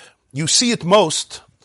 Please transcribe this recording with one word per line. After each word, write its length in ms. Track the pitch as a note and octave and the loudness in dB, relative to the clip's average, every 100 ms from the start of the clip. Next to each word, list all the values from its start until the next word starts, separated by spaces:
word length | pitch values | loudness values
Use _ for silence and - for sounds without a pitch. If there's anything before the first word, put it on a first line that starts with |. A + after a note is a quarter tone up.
| - _ _ | -20 _ _
You 140 | C3+ D#3 | -8 -2
see 240 | - A#3+ | 0 0
it 140 | A3+ | -2
most 580 | E3 G#3 E3+ - - - _ _ | 2 4 2 -2 -10 -14 _ _